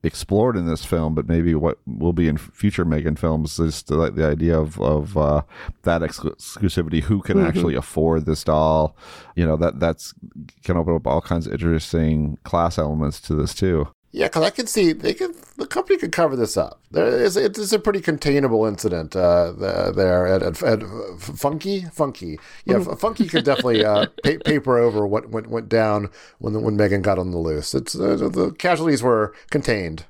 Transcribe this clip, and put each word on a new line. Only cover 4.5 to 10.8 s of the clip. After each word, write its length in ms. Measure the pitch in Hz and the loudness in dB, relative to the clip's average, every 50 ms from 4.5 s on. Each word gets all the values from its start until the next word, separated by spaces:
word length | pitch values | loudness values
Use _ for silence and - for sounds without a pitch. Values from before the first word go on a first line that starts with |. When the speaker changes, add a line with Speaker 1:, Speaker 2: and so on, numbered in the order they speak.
| 82 80 | 2 2
Speaker 1:
of, 200 | 78 76 80 95 | 0 -2 -4 -2
of, 380 | 50 67 76 76 73 107 98 | 0 0 0 0 -2 -2 -2
uh, 240 | 78 76 73 73 73 73 - - - - - - _ - | 0 2 2 2 0 -2 -4 -16 -14 -12 -12 -12 _ -2
that 180 | 90 85 82 | 0 0 0
exclu-, 340 | 82 80 - - - 78 - | -2 -4 -6 -6 -8 -8 -8
exclusivity. 640 | _ - - - - 104 90 - 92 85 78 80 80 | _ -16 -18 -6 -2 -2 0 0 0 -2 0 0 -2
Who 200 | - - 104 98 | 0 2 0 0
can 160 | - - 92 | 0 0 2
Speaker 2:
Mm-hmm. 100 | 98 92 | 2 2
Speaker 1:
actually 280 | 80 73 92 87 82 67 | 2 2 0 0 0 0
afford 500 | 64 - - - 80 78 80 82 80 76 | -2 -6 -4 -2 0 2 2 2 0 0
this 160 | 78 78 - - | -2 -2 -2 0
doll? 520 | - 78 76 78 78 78 78 78 76 - - - - - - - - - | 0 2 2 4 4 4 2 2 0 -2 -10 -20 -20 -20 -20 -20 -8 -2
You 120 | 87 87 | 0 2
know, 80 | 80 78 | 2 2
that, 240 | 78 82 82 - - | 2 0 -2 0 0
that's, 340 | 85 82 80 - - - - - - - _ - 73 - _ _ - | -2 -2 -2 -4 -8 -18 -18 -18 -20 -18 _ -18 -18 -18 _ _ -4
can 140 | - 90 | -2 0
open 160 | 85 | 0